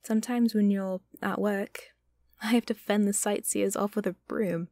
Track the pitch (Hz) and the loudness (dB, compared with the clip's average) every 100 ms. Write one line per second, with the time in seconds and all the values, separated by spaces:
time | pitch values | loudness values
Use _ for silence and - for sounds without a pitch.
0 | - 220 220 247 233 214 202 196 190 185 | 0 -2 0 2 2 4 2 2 -2 -6
1 | _ - 196 - 202 196 202 - - _ | _ -8 -4 0 0 0 -4 -10 -18 _
2 | _ _ _ _ 214 233 - 220 - 208 | _ _ _ _ 2 2 2 -6 0 2
3 | 202 202 - 208 - 202 202 196 202 220 | 2 2 0 -2 -2 0 0 0 -2 -2
4 | 202 180 _ - 202 170 170 | -4 -6 _ -2 0 -2 -6